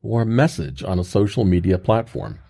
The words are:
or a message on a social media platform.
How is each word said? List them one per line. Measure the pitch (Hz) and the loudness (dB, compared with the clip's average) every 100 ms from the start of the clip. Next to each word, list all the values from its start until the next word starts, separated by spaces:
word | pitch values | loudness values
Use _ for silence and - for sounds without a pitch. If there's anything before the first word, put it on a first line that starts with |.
or | 107 117 | -2 0
a | 113 | 2
message | 117 160 - 73 65 | 2 2 0 -8 -8
on | - 92 | -4 -2
a | 90 | 0
social | 101 104 110 98 | 0 0 2 2
media | 90 92 90 | 2 2 0
platform. | - 113 113 - 104 - | 2 0 -2 -10 -10 -14